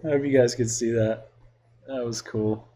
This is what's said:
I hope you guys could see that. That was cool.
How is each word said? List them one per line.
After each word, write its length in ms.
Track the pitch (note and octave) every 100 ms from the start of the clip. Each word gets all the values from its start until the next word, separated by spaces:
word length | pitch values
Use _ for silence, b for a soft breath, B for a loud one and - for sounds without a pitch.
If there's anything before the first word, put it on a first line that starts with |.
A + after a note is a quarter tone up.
I 40 | D#3+
hope 160 | C#3+
you 120 | C#3+ C3+
guys 200 | A#2+ -
could 120 | A#2
see 220 | - A#2
that. 380 | A2+ A2 A2 - _ - _ _ _ -
That 180 | C3
was 160 | A#2+ A2
cool. 460 | - A2 G#2+ A2 -